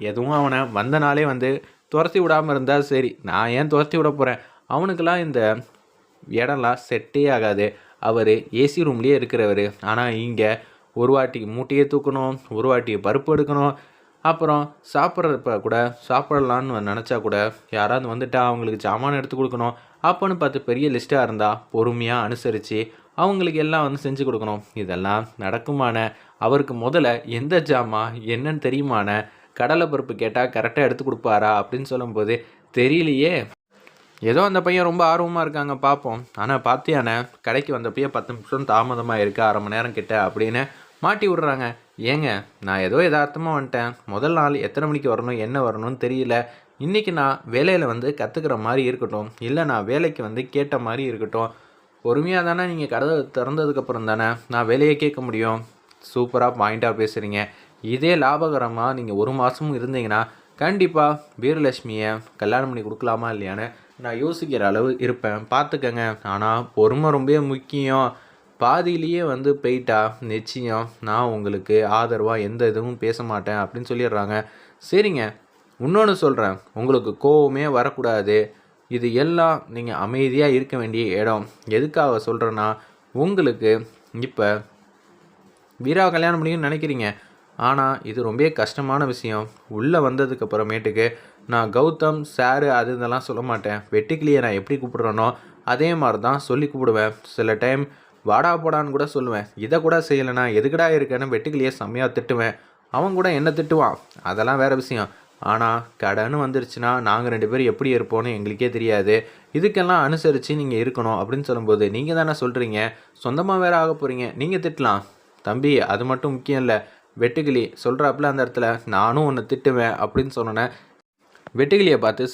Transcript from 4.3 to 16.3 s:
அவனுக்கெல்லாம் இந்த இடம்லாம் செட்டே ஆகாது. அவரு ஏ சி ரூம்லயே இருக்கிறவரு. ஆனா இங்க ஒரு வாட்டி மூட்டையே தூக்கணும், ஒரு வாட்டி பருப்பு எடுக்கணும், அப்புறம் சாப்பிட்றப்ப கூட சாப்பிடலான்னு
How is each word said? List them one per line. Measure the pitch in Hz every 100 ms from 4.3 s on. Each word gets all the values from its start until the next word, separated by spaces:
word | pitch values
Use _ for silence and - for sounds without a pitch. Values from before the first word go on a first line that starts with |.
| 117 - _ -
அவனுக்கெல்லாம் | 135 190 175 170 180
இந்த | 165 127 110 110 120 _ _ _ _ _ -
இடம்லாம் | 110 123 143 120 123 -
செட்டே | 117 - 143 143
ஆகாது. | 123 110 101 104 - - -
அவரு | 113 113 110 110 -
ஏ | 110 139
சி | 143
ரூம்லயே | 156 120 123 139
இருக்கிறவரு. | 120 117 107 101 101 -
ஆனா | 98 113 123
இங்க | 110 120 113 107 113 - _ _ -
ஒரு | 123
வாட்டி | 135 131 127 107
மூட்டையே | 113 127 139
தூக்கணும், | 143 143 143 135 131 131 -
ஒரு | 110 123
வாட்டி | 123 117 104
பருப்பு | 101 107 - 151
எடுக்கணும், | 143 143 143 135 - _ _ _
அப்புறம் | 156 160 160 147 147 - -
சாப்பிட்றப்ப | 151 156 - 165 135 127 107
கூட | 110 113 120 120 -
சாப்பிடலான்னு | 131 135